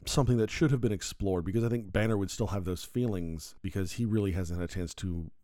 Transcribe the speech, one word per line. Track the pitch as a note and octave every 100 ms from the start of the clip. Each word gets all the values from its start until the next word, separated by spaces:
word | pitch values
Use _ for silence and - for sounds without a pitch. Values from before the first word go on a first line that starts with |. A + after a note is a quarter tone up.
| -
something | - B2 A#2+
that | A2
should | - D#3
have | C3+
been | A2+
explored, | G2+ - - G2 F#2
because | F2 A2+
I | A#2
think | A#2+ G2+
Banner | G2+ A2 G#2+
would | G2
still | - A2
have | G2+
those | F#2 F2+
feelings | - B2 B2 F#2+ E2 D#2+ - -
because | F#2+ G2 F#2
he | -
really | A#2 A2 G2
hasn't | E2 E2+ E2+
had | F2
a |
chance | F#2 E2+
to, | - F#2+ E2+ D#2+ -